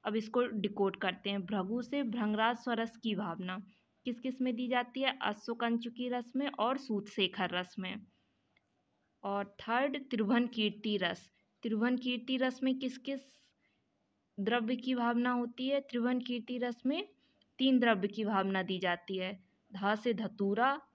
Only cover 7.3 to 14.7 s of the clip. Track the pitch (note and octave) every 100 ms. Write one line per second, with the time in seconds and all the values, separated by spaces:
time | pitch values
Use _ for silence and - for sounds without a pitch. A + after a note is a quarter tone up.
7.3 | F#3+ F3+ F3 F3+ - F#3 G3+ - _ _
8.3 | _ _ _ _ _ _ _ _ _ G3+
9.3 | G3+ G3+ - - A#3 C#4 C#4+ C4+ A#3 G3+
10.3 | A#3 A#3+ A3+ G#3+ G#3 A3 G#3 F3 F3+ -
11.3 | _ _ _ A#3 G#3+ A#3 B3+ B3+ B3 B3
12.3 | C4 C4 B3+ C4 C4 C4 - - C4+ -
13.3 | - _ _ _ _ _ _ _ _ _
14.3 | - G3+ A#3+ A3